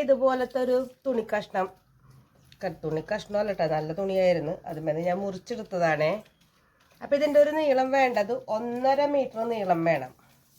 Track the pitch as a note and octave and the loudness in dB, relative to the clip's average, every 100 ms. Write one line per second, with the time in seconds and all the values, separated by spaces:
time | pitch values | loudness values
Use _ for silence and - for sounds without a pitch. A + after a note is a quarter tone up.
0 | C4+ B3+ C4 B3+ B3 C4 B3+ B3+ B3+ - | 6 4 2 2 -2 -2 0 0 -2 -6
1 | C4+ A#3 A3 G#3 - G3 F#3+ - _ _ | -4 -4 -2 -4 -4 -4 -4 -6 _ _
2 | _ - _ _ _ - F#3 D#3+ D#3 D#3 | _ -20 _ _ _ -10 -10 -8 -6 -6
3 | D#3 G#3 - G#3 G#3 F#3 D#3 D#3 D#3 D#3+ | -4 -6 -4 -2 -2 0 0 0 -2 -4
4 | G3 F#3+ F#3 E3+ D3 F#3 - D#3 D#3 D#3 | -2 2 4 2 0 -6 -10 -6 -4 -2
5 | F3 F#3 G3+ F#3 - A3 - F#3 E3 D3+ | 0 -2 -4 -8 -10 -10 -8 -2 0 2
6 | D#3 G#3 - _ _ _ _ _ _ - | 0 -2 -8 _ _ _ _ _ _ -16
7 | - C#4+ D4 C#4+ D4 D#4 D4+ C4 C4 C4+ | -2 0 4 6 4 4 2 2 2 2
8 | B3+ G#3+ G3+ B3+ - A3 A#3+ A#3+ C4 C4+ | 2 2 -2 -4 -4 -6 -4 -2 2 2
9 | D4 C#4+ B3+ A3 A#3 A3+ F#3 E3+ E3 D3 | 2 0 -2 -4 -4 -2 0 2 2 0
10 | B2+ - _ _ _ | -2 -14 _ _ _